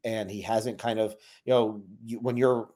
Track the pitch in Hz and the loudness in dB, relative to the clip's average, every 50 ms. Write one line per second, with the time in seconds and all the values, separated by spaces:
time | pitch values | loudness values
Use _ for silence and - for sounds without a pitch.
0 | - 113 113 110 104 92 104 101 98 107 113 113 107 123 117 - - 120 110 110 | -4 -4 -4 -4 -4 -6 -8 -8 -4 0 0 0 0 -2 -6 -4 -4 -2 0 0
1 | 110 104 107 - _ - - _ _ 120 127 120 113 107 107 104 101 90 104 117 | 0 -2 -2 -10 _ -20 -20 _ _ 4 4 4 4 2 -2 -8 -14 -18 -20 -18
2 | 117 113 117 110 117 127 123 120 127 127 127 117 110 - _ | -10 -10 -8 -4 -2 -2 0 4 4 4 4 2 -2 -6 _